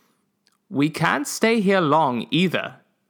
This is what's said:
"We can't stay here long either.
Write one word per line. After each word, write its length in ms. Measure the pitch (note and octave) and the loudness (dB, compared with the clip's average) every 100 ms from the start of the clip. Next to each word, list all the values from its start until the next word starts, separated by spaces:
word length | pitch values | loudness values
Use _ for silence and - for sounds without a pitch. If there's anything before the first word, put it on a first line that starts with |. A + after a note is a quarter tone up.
| _ _ _ _ _ _ - | _ _ _ _ _ _ -10
"We 220 | C3 D3+ | -2 -2
can't 360 | - E3+ B3 D4 | 0 0 0 -4
stay 340 | - A3 A#3 | -2 0 2
here 200 | F#3+ F#3+ | 2 2
long 460 | D#3 D3+ D3 A#2+ - | 4 2 2 -2 -2
either. 460 | D#3 F3+ B2 - - _ _ | 0 0 -2 -6 -12 _ _